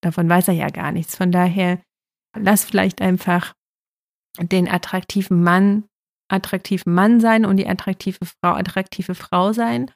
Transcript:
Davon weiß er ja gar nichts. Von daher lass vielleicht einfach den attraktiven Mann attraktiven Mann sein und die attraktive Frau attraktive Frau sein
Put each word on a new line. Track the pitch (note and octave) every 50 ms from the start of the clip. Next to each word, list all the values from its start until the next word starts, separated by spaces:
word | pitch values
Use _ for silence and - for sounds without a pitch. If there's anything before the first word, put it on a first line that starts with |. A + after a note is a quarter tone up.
Davon | - E3+ D#3+ - E3+ E3
weiß | E3+ F3+ F3+ -
er | F#3
ja | E3 - -
gar | - - E3+ C#3+
nichts. | - E3+ E3 - -
Von | - F#3+ F3+
daher | F3 F3+ F3+ F3+ E3+ G3 F#3 F3+ F3+ F#3 _ _ _ _ _ _ _ _ _ _ _ A3
lass | G#3+ F#3 G#3+ G3+ -
vielleicht | - - G3+ F#3+ F#3+ - -
einfach | G3 F#3+ F#3 F#3 - - F3 F3 E3+ - - _ _ _ _ _ _ _ _ _ _ _ _ _ _ _ _ -
den | E3+ E3+ F#3+ F#3 F3+ -
attraktiven | - F3 - - - F#3 F#3 _ - G3+ F#3+ - F#3 E3+
Mann | F3 F3 F3 F#3 G3 G3+ G3+ G#3+ G#3 _ _ _ _ _ _ _ _ _
attraktiven | - G3 G3 - - F#3 - - G3+ F3+ - F3 E3+
Mann | F3+ F#3+ G#3+ A#3 A#3
sein | A3+ A3+ A3+ A3 A3
und | G3 G3
die | F#3+ F#3+ -
attraktive | F#3 F#3 - - F#3+ - - G3 F#3 - -
Frau | E3+ - _ - F3+ F3
attraktive | - F#3 F#3 - F#3+ F#3+ - - - F#3 - F3+
Frau | - - - - F3+ F3+ G3+ A3
sein | A#3 A#3 A3+ A#3 A#3+ B3+ C4+ _